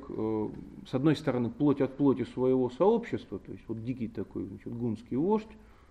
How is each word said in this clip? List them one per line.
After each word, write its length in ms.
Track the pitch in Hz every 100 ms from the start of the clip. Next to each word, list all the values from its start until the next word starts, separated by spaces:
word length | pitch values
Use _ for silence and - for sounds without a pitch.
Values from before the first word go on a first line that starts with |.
| -
э, 400 | - 110 110 107 - - - -
с 60 |
одной 200 | 131 151
стороны, 360 | 143 - 123 113
плоть 320 | - 147 135
от 160 | 131 -
плоти 260 | 143 123
своего 460 | 113 123 127 131 123
сообщества, 680 | - 190 226 - 107 - 95
то 140 | -
есть 120 | - -
вот 160 | 113
дикий 240 | 113 127 113
такой, 360 | - 95 104
значит, 300 | 98 101 -
гунский 440 | 117 120 107 - 127
вождь, 320 | 175 214 - - - - -